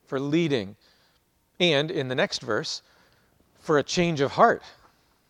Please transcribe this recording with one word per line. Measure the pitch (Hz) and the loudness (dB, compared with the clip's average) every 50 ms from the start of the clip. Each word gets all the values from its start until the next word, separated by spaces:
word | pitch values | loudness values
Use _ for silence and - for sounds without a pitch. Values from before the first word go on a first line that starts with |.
| _ | _
for | _ 143 131 | _ -6 -6
leading, | 139 143 147 170 170 151 139 117 95 95 107 - _ _ _ _ _ _ _ _ _ _ _ _ _ _ _ - | -4 0 0 0 2 2 0 -2 -2 -6 -12 -18 _ _ _ _ _ _ _ _ _ _ _ _ _ _ _ 0
and | 180 175 170 170 151 160 | 2 2 2 2 0 -2
in | 170 160 131 127 | -4 -6 -4 -4
the | 127 | -2
next | 143 196 - - - | -2 -2 -2 -4 -8
verse, | 135 120 107 117 160 - - - - _ _ _ _ _ _ _ _ _ _ _ _ _ _ _ | -6 -4 -4 -4 -4 -6 -10 -12 -14 _ _ _ _ _ _ _ _ _ _ _ _ _ _ _
for | - - 156 143 | -2 2 2 2
a | 131 | 2
change | - - 180 175 170 160 139 | 0 0 0 0 0 0 0
of | 139 123 | -2 0
heart. | - 165 214 233 - - - - - _ _ _ _ _ _ _ _ _ _ | 4 4 4 4 4 0 -4 -12 -20 _ _ _ _ _ _ _ _ _ _